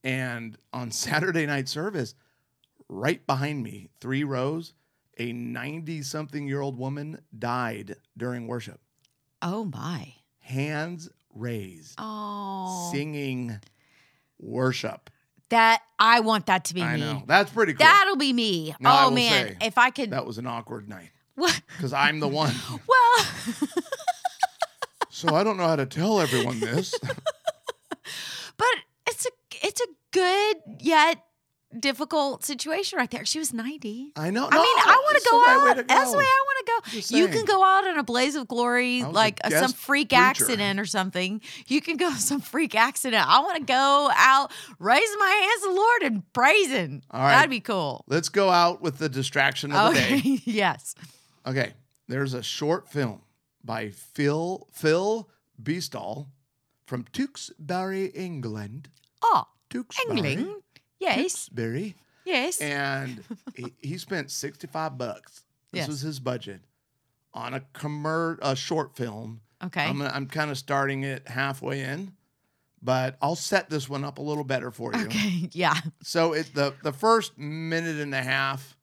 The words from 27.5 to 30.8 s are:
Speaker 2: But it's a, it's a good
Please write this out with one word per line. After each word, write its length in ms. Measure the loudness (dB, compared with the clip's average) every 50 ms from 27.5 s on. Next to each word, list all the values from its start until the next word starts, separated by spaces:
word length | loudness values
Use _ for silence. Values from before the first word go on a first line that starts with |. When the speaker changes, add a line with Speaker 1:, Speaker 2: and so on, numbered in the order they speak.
| -8 _ _ -14 -14 _ _ _ -14 _ _ -16 -14 -12 -12 -12 -12 -12 -14 -16 _ _
Speaker 2:
But 100 | 2 2 2 0 -4 _ _ _ _ -6
it's 180 | -6 -4 -6
a, 40 | -6 _ _ _ _ -12 -6 -6
it's 140 | -4 -2 -2
a 40 | -4 -4 -6 _ _ _
good 460 | 0 2 2 4 2 2 2 0 0 -2 _ -18 -18 -4